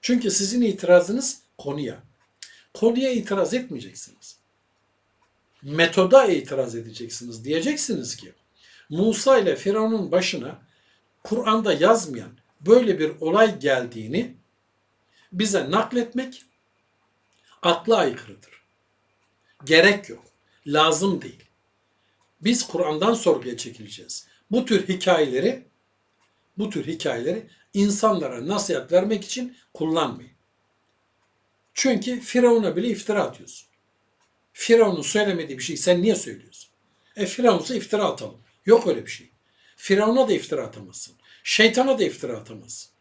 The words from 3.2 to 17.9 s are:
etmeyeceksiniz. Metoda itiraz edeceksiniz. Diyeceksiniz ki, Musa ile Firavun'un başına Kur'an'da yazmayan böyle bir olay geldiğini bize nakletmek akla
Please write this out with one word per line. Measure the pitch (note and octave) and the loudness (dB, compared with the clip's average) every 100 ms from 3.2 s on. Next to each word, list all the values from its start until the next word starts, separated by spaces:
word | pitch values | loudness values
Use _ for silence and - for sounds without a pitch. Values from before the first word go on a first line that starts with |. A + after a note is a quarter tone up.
| - G3 D#3+ | -2 -2 -2
etmeyeceksiniz. | B3 B3 C#3 G2 - - _ - - _ _ _ _ _ _ _ _ _ _ _ _ | -2 -6 -12 -14 -18 -20 _ -20 -20 _ _ _ _ _ _ _ _ _ _ _ _
Metoda | C3+ D3+ E3 F#3+ F3+ C4+ A#3+ | -10 0 2 4 6 6 6
itiraz | D#3 - C3+ B2 | 0 -2 -4 -4
edeceksiniz. | A#2 A2 - A2+ - A#2+ A2 | -6 -12 -14 -12 -12 -12 -12
Diyeceksiniz | A#2+ D#3+ G3+ D4 - G#3+ A#2+ - | -6 -4 -2 -4 -4 -4 -6 -12
ki, | - _ _ _ _ _ _ | -16 _ _ _ _ _ _
Musa | D3+ G#3+ A3 C4+ B3+ | 0 0 2 4 4
ile | F#3+ C3+ | 4 0
Firavun'un | G3 G#3+ A3 A3 F3 | -2 0 0 -2 0
başına | F3 F3+ D#3 B2+ - _ _ _ _ _ _ | 0 0 -6 -10 -14 _ _ _ _ _ _
Kur'an'da | - A#3 A3 A3 G#3+ | -6 -2 0 0 2
yazmayan | D3 F3 A3+ E3+ B2 F#2+ - _ _ | 2 4 4 2 -10 -14 -20 _ _
böyle | D3+ A#3+ A3+ E3 | 6 6 6 0
bir | D#3 D3+ | -2 -2
olay | D#3+ G3 A3 D#3+ | 0 4 4 2
geldiğini | C#3 B2+ A#2+ A2+ A2 D#3+ A#3+ - _ _ _ _ _ _ _ _ _ | 0 0 -2 -10 -6 -6 -6 -12 _ _ _ _ _ _ _ _ _
bize | F3+ G#3+ G3 C3+ | -4 -2 -2 0
nakletmek | F#3+ A3 B3 A3+ B3 C4 - - _ _ _ _ _ _ _ _ _ _ _ | -2 0 -4 -4 -6 -8 -14 -20 _ _ _ _ _ _ _ _ _ _ _
akla | E3+ E3+ A3 | -2 -2 0